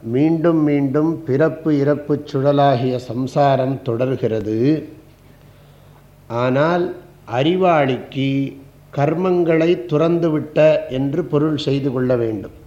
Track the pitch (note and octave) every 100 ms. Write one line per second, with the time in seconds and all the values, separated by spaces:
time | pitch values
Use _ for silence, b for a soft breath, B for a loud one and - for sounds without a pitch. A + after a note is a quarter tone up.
0 | A2+ B2 D#3 E3 E3+ D#3+ D3+ D3 C#3 C#3+
1 | D#3+ D3+ - C3+ D#3 - D#3+ C#3+ C#3+ C#3+
2 | - C#3+ - C3+ C#3 C#3+ C#3+ B2+ B2+ B2
3 | - A#2 C3 D3+ C#3+ C3 C3 C3+ - A#2
4 | C3 C3 A#2 A2 G#2 A2 C3 D#3 - -
5 | - - b b b b b b b b
6 | - - - A#2+ B2+ C3 D#3 F3 F3 -
7 | - - - A#2 D3 F#3 F#3 D#3+ C3+ B2
8 | - C3+ C3+ C3+ C3+ - - - - -
9 | C#3+ D#3+ F#3 F3 E3 D#3+ E3 F3 - D3+
10 | E3 E3+ E3 D3+ - - D#3 D3+ - C3
11 | C#3 D#3+ E3 D3 D#3 C#3+ - C#3 C#3 B2+
12 | B2+ B2 A2+ G#2 - -